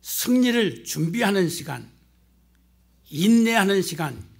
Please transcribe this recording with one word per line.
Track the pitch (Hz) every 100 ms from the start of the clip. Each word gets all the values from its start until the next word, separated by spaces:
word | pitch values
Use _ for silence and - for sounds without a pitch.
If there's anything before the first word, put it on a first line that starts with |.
승리를 | - - - 247 247 233 208 -
준비하는 | - - 165 202 226 202 170
시간, | - 151 127 113 _ _ _ _ _ _ _ _ _ _ _ _
인내하는 | 147 190 233 226 226 196 196
시간 | 180 156 156 120 -